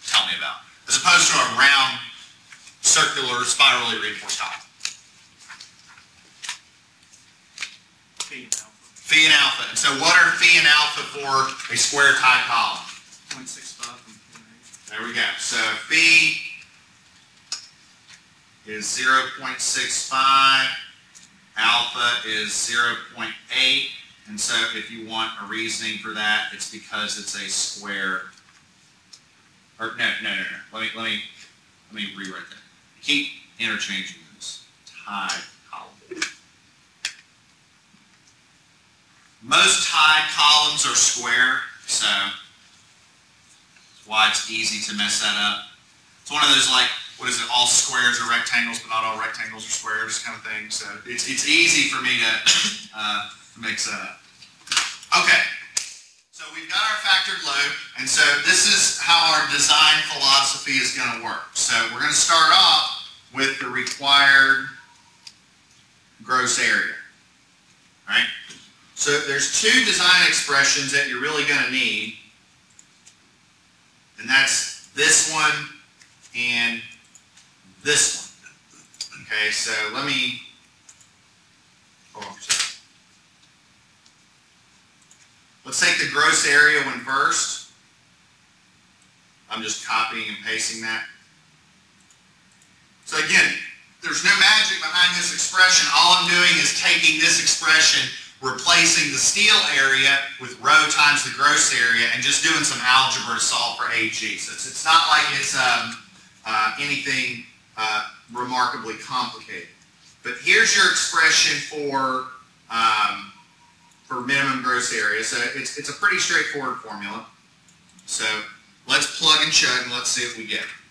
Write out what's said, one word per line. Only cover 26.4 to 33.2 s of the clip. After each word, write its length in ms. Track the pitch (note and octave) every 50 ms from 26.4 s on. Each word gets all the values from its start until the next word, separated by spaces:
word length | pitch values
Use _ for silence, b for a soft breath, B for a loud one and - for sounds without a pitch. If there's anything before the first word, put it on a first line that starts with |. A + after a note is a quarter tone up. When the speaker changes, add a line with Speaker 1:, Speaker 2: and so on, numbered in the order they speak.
| G2+ -
Speaker 1:
it's 180 | G#2 G2 - -
because 480 | A2 G#2+ - - - G#2 G2+ G2+ - G#2
it's 160 | G2 - -
a 140 | G#2 G2 F#2+
square, 800 | - - - - - G2+ G2+ G#2 G2+ G2 G2 G2 G2+ - G3+ G3+ - - _ _ _ _ _ _ _ _ _ _ _ _ _ _ - - _ _ _ _ _ _ _ _ _ _ _ -
or 160 | A2+ A2+ A2+ A#2+
no, 140 | - A2 G#2+ G#2
no, 80 | A2 A2
no, 60 | -
no. 240 | - - - - - - -
Let 100 | - A2
me, 80 | A2 A2 A2
let 100 | A2+ A2+ A2+
me, 140 | G#2+ G#2+ - - - - - - _ _ _ _ _ _ _ _
let 100 | G#2+ G#2+
me 120 | G#2 G2 F#2+
rewrite 320 | F#2+ F#2+ F#2+ F#2 E2+ - -
that. 120 | - - - _ _ _ _ _ _ _
Keep 300 | - - C#3+ C#3+